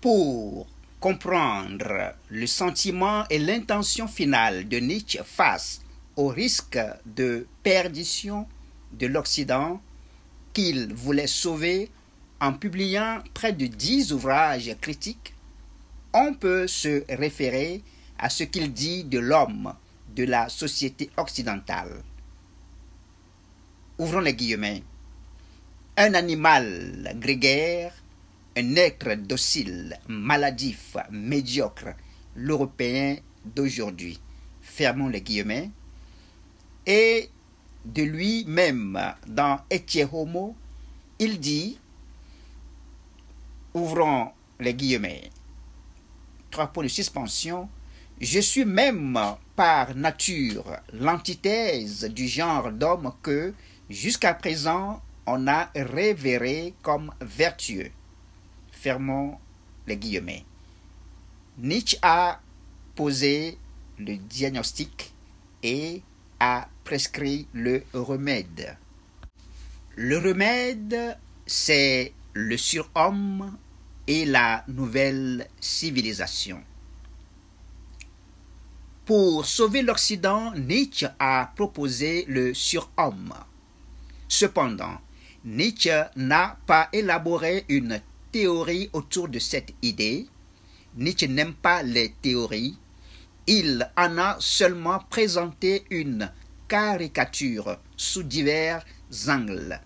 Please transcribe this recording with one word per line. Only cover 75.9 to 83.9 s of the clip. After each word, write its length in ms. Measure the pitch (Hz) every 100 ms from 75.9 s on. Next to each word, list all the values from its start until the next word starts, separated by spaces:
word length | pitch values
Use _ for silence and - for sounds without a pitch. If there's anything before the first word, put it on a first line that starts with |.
| 147 110 101 87 - 98 87 - - - - - - - - - - - - - - - - - - - - - - - -
Pour 420 | - 214 196 156 147
sauver 360 | - 220 240
l'Occident, 720 | 247 220 - 208 190 202 226
Nietzsche 540 | 190 127 202 269 - 143 -
a 320 | 135 131 123 -
proposé 680 | 202 - 143 120 147 170 180
le 260 | 131 127
surhomme. 800 | 123 - 170 - - 156 101 90 - - - _ - -